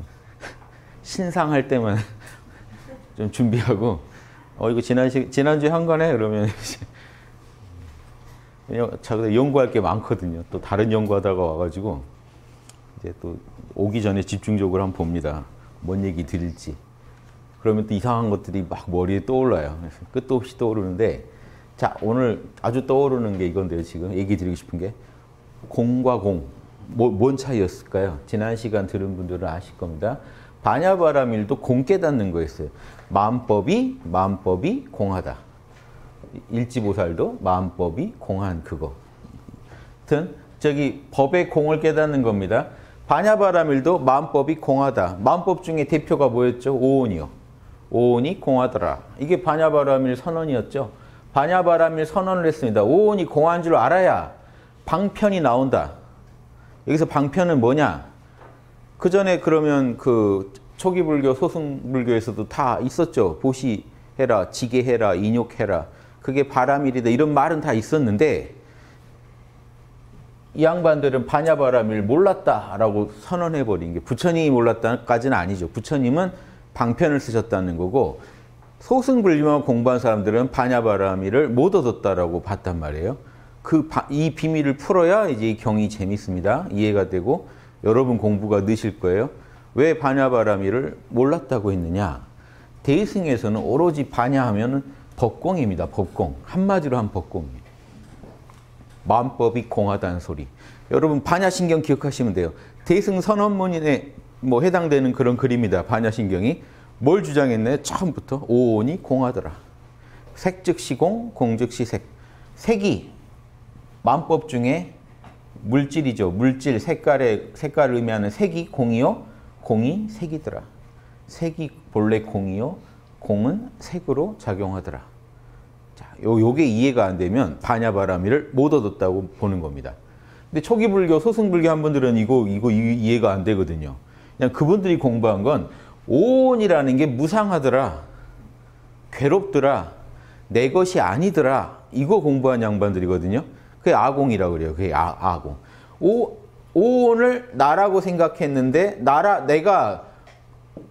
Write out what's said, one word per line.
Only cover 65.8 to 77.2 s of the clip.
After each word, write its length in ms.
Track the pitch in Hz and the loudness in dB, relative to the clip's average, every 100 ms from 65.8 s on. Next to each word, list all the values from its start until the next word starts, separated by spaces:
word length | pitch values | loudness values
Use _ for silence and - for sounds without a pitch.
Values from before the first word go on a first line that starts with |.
| 80 - - - | -4 -14 -20 -12
그게 260 | - 135 139 | -4 -2 0
바라밀이다. 600 | 135 127 139 139 127 117 | 0 2 2 0 0 2
이런 240 | 123 151 | 2 2
말은 260 | 143 151 156 | 2 2 0
다 120 | 151 | -2
있었는데 840 | 113 - 156 123 104 156 87 - - - - - - - - - - - - - - - - - - - - - | -2 0 0 2 2 2 0 -6 -16 -20 -20 -20 -20 -20 -20 -20 -20 -20 -20 -20 -20 -20 -20 -20 -20 -20 -20 -14
이 100 | - | 0
양반들은 640 | 156 175 165 151 139 131 117 | 2 4 2 2 2 0 0
반야바라밀 760 | 147 160 147 131 123 110 107 | 0 2 2 4 2 2 -2
몰랐다라고 1120 | 101 147 196 185 - 110 92 98 110 104 101 - | 2 4 4 2 0 0 -2 -2 0 0 -4 -6
선언해버린 720 | - 180 170 156 117 92 85 | -6 -4 -2 -2 -2 -2 -4
게, 60 | 85 | -8
부처님이 500 | - 120 180 165 156 | -6 -2 0 2 2
몰랐다까지는 840 | 123 117 110 113 120 - 120 131 113 | 4 2 2 -2 -2 0 0 2 0
아니죠. 320 | 87 95 85 | -2 -4 -6
부처님은 640 | - - 147 123 151 185 180 - - - | -8 -4 -2 0 0 -2 -6 -18 -20 -16
방편을 460 | - - 147 170 143 | -4 -2 0 0 0